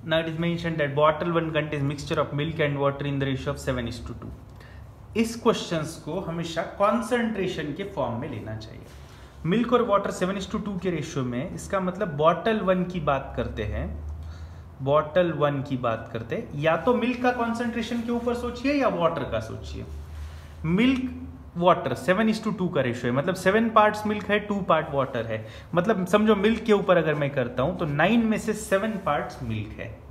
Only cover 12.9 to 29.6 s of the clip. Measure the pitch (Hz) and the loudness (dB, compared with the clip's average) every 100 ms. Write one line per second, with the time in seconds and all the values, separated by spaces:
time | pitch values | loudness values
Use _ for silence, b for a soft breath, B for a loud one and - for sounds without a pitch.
12.9 | 180 147 139 - - 113 113 104 104 135 | 0 0 0 0 -4 -4 -2 -4 -4 -6
13.9 | - - - B B B B B - 135 | -6 -8 -10 B B B B B -6 4
14.9 | 147 151 185 175 147 143 139 131 127 123 | 4 4 2 2 2 0 0 -4 -2 0
15.9 | 110 - 113 110 190 233 147 156 165 254 | -2 -4 -8 -4 -6 -6 0 2 4 2
16.9 | 247 240 247 247 247 233 220 233 233 226 | 2 0 0 0 0 -2 -2 -2 -2 -4
17.9 | 233 240 240 240 240 240 - 277 285 233 | -4 -2 -2 0 -2 -4 -2 0 2 2
18.9 | 175 165 - 120 113 110 113 - 110 117 | 2 0 0 -2 -4 -4 -10 -10 -10 -10
19.9 | - - B B B B B 156 185 254 | -12 -12 B B B B B 0 4 4
20.9 | 262 - - - - - 175 180 165 131 | 2 -2 -8 -12 -14 -12 2 4 6 2
21.9 | 120 - 185 220 208 220 175 180 143 123 | -2 2 4 4 2 -2 -2 0 2 0
22.9 | 117 123 127 170 180 185 208 226 220 214 | 0 0 0 0 2 2 4 4 6 6
23.9 | 214 208 208 - 208 208 202 185 160 151 | 4 -2 -2 0 0 0 -4 2 2 2
24.9 | 139 127 120 113 110 110 B B 170 180 | 0 0 -2 -4 -4 -6 B B 0 2
25.9 | 196 180 208 214 208 202 226 - 202 175 | 0 4 4 6 4 4 2 4 4 6
26.9 | 175 156 147 139 135 117 - 139 185 160 | 4 4 0 0 0 -2 0 -2 0 -2
27.9 | 143 170 233 220 208 - 208 - 196 220 | 2 4 6 4 0 -2 -4 0 0 0
28.9 | 196 165 147 185 - 120 110 | -4 -2 -2 -2 -8 -6 -4